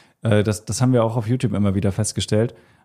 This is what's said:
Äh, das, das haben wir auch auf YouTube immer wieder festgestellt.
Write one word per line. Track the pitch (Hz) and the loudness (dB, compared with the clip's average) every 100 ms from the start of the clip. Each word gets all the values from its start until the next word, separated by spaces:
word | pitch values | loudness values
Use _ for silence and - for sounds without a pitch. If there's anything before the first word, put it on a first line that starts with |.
| _ _ | _ _
Äh, | 113 107 | 0 2
das, | 104 104 - | 2 -2 -6
das | 110 | -2
haben | 127 | 2
wir | 123 | 2
auch | 113 113 | 2 -2
auf | 107 | -2
YouTube | 127 110 | -2 -2
immer | 101 101 98 | 0 0 0
wieder | 98 | 0
festgestellt. | 95 104 - - 107 120 - _ _ | -2 -4 -4 -2 0 0 -4 _ _